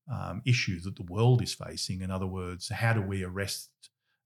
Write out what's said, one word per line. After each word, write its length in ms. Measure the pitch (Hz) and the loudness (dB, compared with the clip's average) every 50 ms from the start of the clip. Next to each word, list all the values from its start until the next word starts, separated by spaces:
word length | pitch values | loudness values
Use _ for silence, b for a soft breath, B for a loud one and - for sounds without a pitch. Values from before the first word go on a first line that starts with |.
| _ - | _ -6
um, 320 | 127 - 92 87 90 110 - | -4 -4 -4 -4 -4 0 2
issue 340 | 131 120 - - - 92 85 | 4 4 4 4 0 -2 -2
that 140 | 87 98 - | -4 -6 -8
the 80 | - 92 | -8 -8
world 380 | 87 87 107 117 123 127 120 | -4 0 4 6 6 6 6
is 120 | 92 - - | 4 0 -4
facing. 460 | - - - - - - - 95 92 | -6 -8 -10 -8 -6 -4 -4 -4 -4
In 120 | 92 92 | -4 -2
other 160 | 95 95 95 | -2 -2 -2
words, 420 | 92 92 92 90 90 90 90 - - | -4 -4 -4 -4 -6 -6 -6 -6 -6
how 240 | - 90 117 113 113 | -2 2 2 4 4
do 80 | 107 | 4
we 240 | 95 98 98 98 92 | 2 0 -2 -2 -4
arrest 460 | 90 90 98 98 - - - - - _ _ - - _ _ _ _ _ _ _ | -4 -4 -4 -4 -4 -4 -8 -10 -14 _ _ -20 -20 _ _ _ _ _ _ _